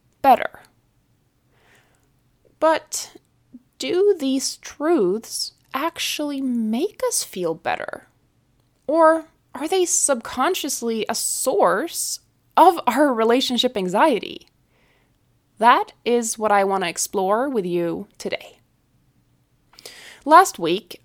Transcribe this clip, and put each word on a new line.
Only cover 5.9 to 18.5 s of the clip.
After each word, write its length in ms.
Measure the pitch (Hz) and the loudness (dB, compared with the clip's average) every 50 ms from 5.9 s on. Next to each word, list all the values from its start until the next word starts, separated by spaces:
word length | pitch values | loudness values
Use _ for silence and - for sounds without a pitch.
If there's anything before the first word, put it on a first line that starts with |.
| - - - - - - 302 294 285 269 | -6 -6 -6 -6 -6 -6 -6 -6 -4 -4
make 640 | 269 254 240 240 220 214 220 247 330 427 - - 523 | -4 -2 -2 -2 -2 -2 -2 -2 -2 -4 -4 -4 -4
us 200 | 494 - - - | -4 -2 -4 -6
feel 300 | - - 190 175 165 165 | -6 -6 -6 -4 -4 -6
better? 520 | 165 - 120 85 - - - - - - _ _ _ _ _ _ _ _ _ _ _ _ _ _ _ _ - | -6 -4 -4 -4 -4 -6 -10 -12 -14 -16 _ _ _ _ _ _ _ _ _ _ _ _ _ _ _ _ -2
Or 380 | 294 330 320 320 330 320 311 - _ _ _ _ - | 2 4 6 4 4 2 -2 -10 _ _ _ _ -12
are 140 | 254 285 320 | -10 -6 -2
they 160 | 381 381 359 | 0 0 0
subconsciously 1200 | - - - - - 277 233 - - - 247 262 339 370 - - 285 - - 233 233 226 220 - - | 0 0 0 0 0 -2 -2 -4 -6 -4 -2 -2 0 -2 -2 -4 -6 -6 -6 -4 -4 -4 -4 -4 -4
a 60 | 226 | -4
source 1080 | - - - - - - 254 - 403 226 175 175 202 302 349 - - - - - - _ _ _ _ _ _ _ | -4 -4 -6 -6 -4 -2 0 2 2 2 2 2 0 -2 -6 -6 -8 -8 -8 -8 -10 _ _ _ _ _ _ _
of 240 | - 320 370 349 320 - 262 | 6 6 6 6 4 0 -2
our 260 | 220 262 302 285 247 | 0 2 2 2 2
relationship 640 | 220 220 226 233 269 262 - 247 233 - 247 254 | 2 2 2 2 2 0 0 -2 -2 -2 -2 -2
anxiety? 720 | 208 185 185 190 220 294 330 247 185 - - - - - _ _ _ _ _ _ _ _ _ _ _ _ _ _ _ _ _ _ _ _ _ _ - | -4 -4 -2 0 2 2 2 2 0 -4 -8 -14 -16 -20 _ _ _ _ _ _ _ _ _ _ _ _ _ _ _ _ _ _ _ _ _ _ 2
That 340 | 214 240 262 - 427 - - _ - | 4 4 4 4 2 -4 -10 _ -4
is 320 | 226 240 240 233 226 - - | -2 0 0 0 -4 -6 -4
what 160 | 214 214 202 | 0 2 2
I 100 | 202 196 | 2 2
want 220 | 196 196 190 180 | 2 0 -2 -4
to 40 | 170 | -4
explore 600 | 165 - - - - 202 190 185 208 226 262 294 | -4 -6 -6 -6 -4 -2 0 0 0 0 0 -2
with 160 | 262 226 180 | -2 -4 -2
you 420 | 180 170 175 170 170 165 - 202 - _ - | -2 -2 -2 -2 -2 -4 -6 -10 -14 _ -12
today. 420 | - 202 - - - - | -10 -8 -8 -10 -10 -14